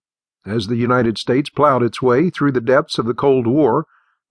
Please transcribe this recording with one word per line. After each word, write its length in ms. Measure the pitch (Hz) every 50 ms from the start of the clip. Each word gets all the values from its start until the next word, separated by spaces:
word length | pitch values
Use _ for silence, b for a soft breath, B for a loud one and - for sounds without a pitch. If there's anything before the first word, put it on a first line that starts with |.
| _ _ _ _ _ _ _ _ _
As 220 | - 104 117 98 98
the 80 | 123
United 420 | 117 120 120 127 127 120 113 107 -
States 320 | - - 107 131 151 -
plowed 320 | - - 139 147 135 123
its 200 | 120 117 - -
way 280 | - 127 120 127 165 185
through 220 | - - 156 143
the 80 | 135 127
depths 400 | 113 117 127 139 160 - - -
of 60 | 127
the 80 | 110 110
Cold 340 | - - 143 135 131 120 113
War, 380 | 120 151 - 117 113 143 165 - _ _ _ _ _ _ _ _